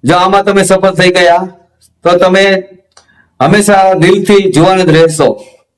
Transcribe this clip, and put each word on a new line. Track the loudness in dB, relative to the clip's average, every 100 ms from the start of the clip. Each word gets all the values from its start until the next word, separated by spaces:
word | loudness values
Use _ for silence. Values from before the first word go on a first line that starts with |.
જો | 0 0
આમાં | 0 0
તમે | 0 -2
સફળ | 0 0 -2
થઈ | 0 -2
ગયા | 0 0 0 -2 -14 _ _ _ _
તો | -2 0
તમે | 0 0 0 -2 -8 -20 _ _ _ _ _ _
હંમેશા | -2 0 2 2 2
દિલથી | 0 0 0 0 0 0
જુવાન | 0 0 0
જ | 0
રહેશો | 2 0 0 -4 -4 -14 _ _